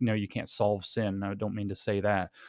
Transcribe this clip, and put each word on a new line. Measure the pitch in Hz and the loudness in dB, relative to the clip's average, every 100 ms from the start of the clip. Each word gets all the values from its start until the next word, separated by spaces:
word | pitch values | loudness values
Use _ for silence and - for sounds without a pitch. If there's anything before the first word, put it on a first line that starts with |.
know | 120 | 2
you | 107 101 | 2 0
can't | 117 - | -4 -6
solve | - 104 104 | 2 2 2
sin. | - - 107 98 | 0 0 0 0
I | 98 | -2
don't | 101 107 | -2 -4
mean | 104 101 | -2 -4
to | 95 | -2
say | - 101 | 0 2
that, | 101 101 92 - | 4 2 0 -8